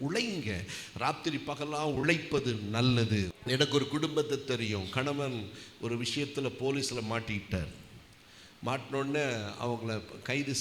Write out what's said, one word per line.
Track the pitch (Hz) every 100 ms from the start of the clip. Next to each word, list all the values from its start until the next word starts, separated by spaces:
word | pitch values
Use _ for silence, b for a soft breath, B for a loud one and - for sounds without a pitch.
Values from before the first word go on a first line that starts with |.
| 139
உழைங்க. | 214 233 180 110 90 95 B B -
ராத்திரி | 131 151 170 143 139
பகலா | 143 147 151 156 131
உழைப்பது | 151 170 - 143 127 107 101 113
நல்லது. | 127 120 110 104 92 - 123 131
எனக்கு | 147 143
ஒரு | 113 147
குடும்பத்தை | 151 156 147 139 -
தெரியும். | 123 110 104 92 131
கணவன் | 143 143 139 120 101 B B B 117
ஒரு | 120 120
விஷயத்துல | 147 139 143 131 -
போலீஸ்ல | 131 139 131 123 110
மாட்டிக்கிட்டார். | 113 110 101 - 92 73 - - - - B B B B B 120
மாட்டினோடனே | 131 127 135 135 147 139 117 104 104 120
அவங்கள | 117 113 107 - - -
கைது | 139 139 123